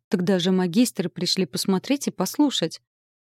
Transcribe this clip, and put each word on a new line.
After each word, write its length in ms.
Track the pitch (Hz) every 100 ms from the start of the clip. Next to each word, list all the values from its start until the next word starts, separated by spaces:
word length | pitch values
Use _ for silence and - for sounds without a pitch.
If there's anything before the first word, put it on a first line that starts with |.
| -
так 140 | 180
даже 280 | 180 185 180
магистры 580 | 185 180 180 247 - 175
пришли 360 | - 175 - 180
посмотреть 640 | - - 190 - 277 -
и 40 |
послушать». 720 | - 185 - 294 - 165 - _ _ _ _